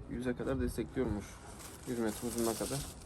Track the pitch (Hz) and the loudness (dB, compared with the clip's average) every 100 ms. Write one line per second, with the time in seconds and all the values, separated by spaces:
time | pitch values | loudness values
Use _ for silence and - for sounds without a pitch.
0 | - 120 127 123 117 131 123 - 107 131 | -4 -2 0 0 2 2 2 2 0 2
1 | 117 104 - - - - - - - 120 | 2 2 -2 -10 -12 -12 -12 -10 -4 2
2 | 110 104 120 117 113 110 101 139 - - | 2 2 0 4 4 4 2 0 -4 -8